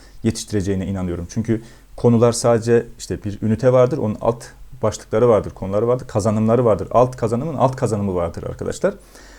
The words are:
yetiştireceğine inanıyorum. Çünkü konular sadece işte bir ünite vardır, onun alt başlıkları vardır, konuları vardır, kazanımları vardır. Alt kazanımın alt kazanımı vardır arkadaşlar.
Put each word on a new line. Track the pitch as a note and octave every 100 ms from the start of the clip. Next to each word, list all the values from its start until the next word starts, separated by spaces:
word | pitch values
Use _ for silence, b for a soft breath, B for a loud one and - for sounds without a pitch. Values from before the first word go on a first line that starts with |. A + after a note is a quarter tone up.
| b b
yetiştireceğine | A2 G#2 - G#2+ F#2+ F#2 F#2+
inanıyorum. | F#2+ F2+ E2+ E2+
Çünkü | A#2 A2+ A2 B B B -
konular | A#2+ A#2 A#2+
sadece | A2+ A#2+ A#2 A2+ A#2 - -
işte | - F2+
bir | G#2 G2+
ünite | A2 A2 B2+
vardır, | B2+ B2 D#3
onun | G#2+ -
alt | A#2 A#2 - - - -
başlıkları | G#2+ - - A2 A#2+
vardır, | G#2 F2
konuları | - F#2+ G#2 A#2
vardır, | B2+ -
kazanımları | G#2+ G#2+ G#2+ A2 A#2+
vardır. | A#2+ F#2+ F#2
Alt | A2+ B2+ -
kazanımın | A2 A#2 D#3+
alt | B2 B2+ B2+
kazanımı | A2 G#2+ G2+
vardır | F2 E2+ -
arkadaşlar. | F2 - F#2 - F#3 G3+ B B B